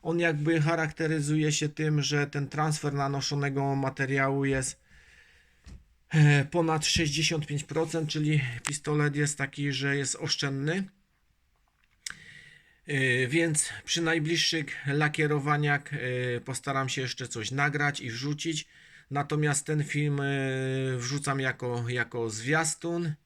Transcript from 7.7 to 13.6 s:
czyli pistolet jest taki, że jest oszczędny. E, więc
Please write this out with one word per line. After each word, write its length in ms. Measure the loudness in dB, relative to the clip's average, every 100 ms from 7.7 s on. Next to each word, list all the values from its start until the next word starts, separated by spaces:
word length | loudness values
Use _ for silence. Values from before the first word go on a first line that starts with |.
| -2 0 -2 -2
czyli 320 | 0 2 2 0 -4 -6
pistolet 480 | -6 -2 2 2 2
jest 220 | -2 -2
taki, 340 | -6 -2 -4
że 260 | -2 0 0
jest 180 | -2 -4
oszczędny. 680 | -4 -2 -2 -2 -2 -2 -4 _ _ _ _ _ _ _ _ _ _ _ -16 -16 -18 -20 -20 -20 _ _ -4
E, 400 | 0 2 2 2
więc 420 | 2 2 0